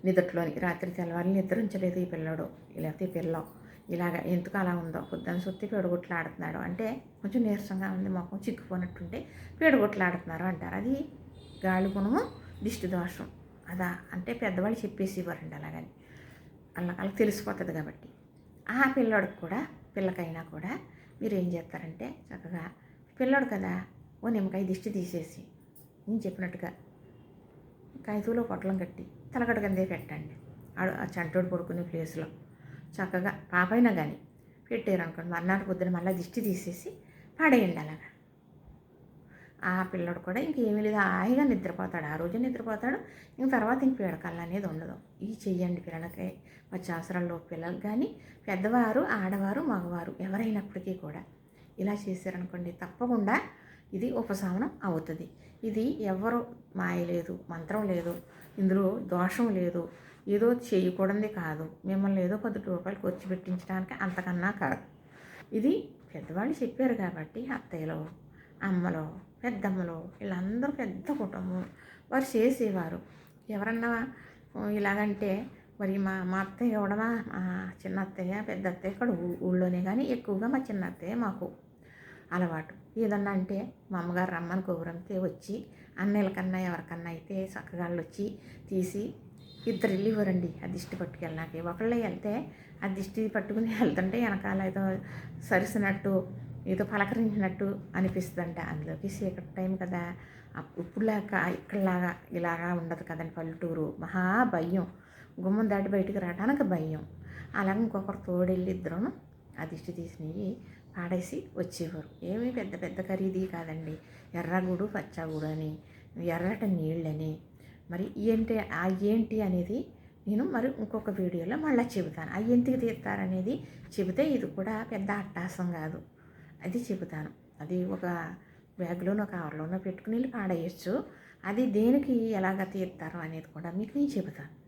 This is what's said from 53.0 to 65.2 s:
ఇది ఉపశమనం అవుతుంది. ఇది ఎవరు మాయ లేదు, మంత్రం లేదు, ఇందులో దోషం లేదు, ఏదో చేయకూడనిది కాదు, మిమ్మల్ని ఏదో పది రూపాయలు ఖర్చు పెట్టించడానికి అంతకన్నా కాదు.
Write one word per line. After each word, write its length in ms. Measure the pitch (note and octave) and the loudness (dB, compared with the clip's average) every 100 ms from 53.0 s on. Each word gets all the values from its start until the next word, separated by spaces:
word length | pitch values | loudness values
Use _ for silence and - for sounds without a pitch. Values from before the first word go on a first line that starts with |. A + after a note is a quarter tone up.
| B3 A#3 G3+ C4+ - - - - - | 2 4 4 2 0 -14 -20 -20 -8
ఇది 180 | F#3+ A#3+ | -2 0
ఉపశమనం 600 | A#3+ A3+ G3 F#3+ F#3 C#4 - | 0 0 0 0 0 -2 -2
అవుతుంది. 460 | G3 D#3+ D#3+ D#3+ D#3+ - - - | -2 -2 -2 -8 -8 -14 -20 -6
ఇది 400 | A3+ G#3+ A#3+ D#4 | -2 0 0 0
ఎవరు 440 | G#3 F#3+ A3 A#3+ A#3+ - - F#3+ | 0 2 2 2 0 -12 -10 -2
మాయ 300 | F3+ F3 E3+ | 0 0 0
లేదు, 340 | F3 E3+ F3+ - | -2 -2 -8 -8
మంత్రం 380 | E3 D#3 G#3+ G#3 | -10 -2 -2 2
లేదు, 300 | F3 E3+ F3 - - - - | 0 0 -6 -12 -20 -14 2
ఇందులో 420 | F#3+ F#3+ F#3+ A3+ | 4 6 4 2
దోషం 500 | - F3+ F#3 - A#3 | 0 2 2 4 2
లేదు, 400 | F#3+ F3 F3 E3+ - - - - | 4 2 0 -4 -8 -20 -12 0
ఏదో 260 | G3+ A#3 | 6 6
చేయకూడనిది 760 | B3 - F#3+ F#3 F3+ F#3+ G3+ G#3 | 4 4 4 4 4 2 4 0
కాదు, 420 | G#3 E3 D#3 D#3+ - F#3+ | -2 -4 -4 -6 -6 -2
మిమ్మల్ని 380 | G3 G3 G3 | 2 4 4
ఏదో 140 | F3+ G#3 | 2 2
పది 220 | A3+ G#3 | -2 -2
రూపాయలు 400 | G3+ F3 F#3 G3+ | -2 -2 -4 -2
ఖర్చు 300 | F#3 F3+ F#3 | -4 -4 -4
పెట్టించడానికి 640 | F#3 - F3+ - F#3 F#3+ | -4 -2 -4 -2 -4 -4
అంతకన్నా 580 | B3+ F#3+ F3+ F3+ F3 F#3 | -4 -2 -2 -2 0 0
కాదు. 260 | G3+ D3 - - - - - | 0 0 0 -4 -20 -20 -20